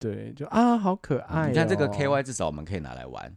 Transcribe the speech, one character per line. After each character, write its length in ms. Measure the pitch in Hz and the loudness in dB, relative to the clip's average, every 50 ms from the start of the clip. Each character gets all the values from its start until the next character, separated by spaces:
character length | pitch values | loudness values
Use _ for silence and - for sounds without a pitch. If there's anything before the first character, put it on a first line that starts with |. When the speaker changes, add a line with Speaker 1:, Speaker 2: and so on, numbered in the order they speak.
Speaker 1:
对， 320 | - 113 101 104 107 113 | -6 -6 -6 -6 -8 -12
就， 120 | 120 135 143 | -12 -12 -8
啊， 300 | - - 220 240 240 240 | 0 2 4 6 6 4
好 200 | 226 196 185 185 | 4 2 0 0
可 240 | - - - 143 123 | 0 -2 -2 -2 -2
爱 260 | - - - 160 156 | -2 -2 -2 0 2
哦。 20 | 147 | 4
Speaker 2:
你 60 | - | 4
看 140 | 160 160 160 | 4 4 4
这 80 | 190 | 4
个 100 | 196 147 | 2 2
K 220 | - - - 143 139 | 2 2 0 0 2
Y 140 | 143 139 135 | 2 2 0
至 80 | 131 | -2
少 140 | 123 - 90 | -2 -2 -2
我 40 | 78 | -2
们 140 | 76 76 78 | -2 -4 -6
可 100 | 80 98 | -6 -6
以 60 | 90 | -6
拿 140 | 76 65 62 | -6 -8 -10
来 120 | 64 62 | -12 -12
玩。 260 | 64 62 50 - 58 85 | -12 -12 -12 -12 -14 -4